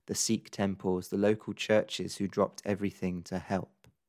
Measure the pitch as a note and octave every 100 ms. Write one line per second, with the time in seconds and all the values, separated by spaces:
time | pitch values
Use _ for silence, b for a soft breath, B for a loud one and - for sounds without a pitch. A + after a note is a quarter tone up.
0 | - G2+ - A2 - - G2 F#2 F#2+ F#2
1 | - G2 G#2 G#2+ - G2 - G#2+ - -
2 | F#2 - F#2+ - G2 - - F#2+ G2 -
3 | F#2 F2+ - F#2 - F#2+ - _ - _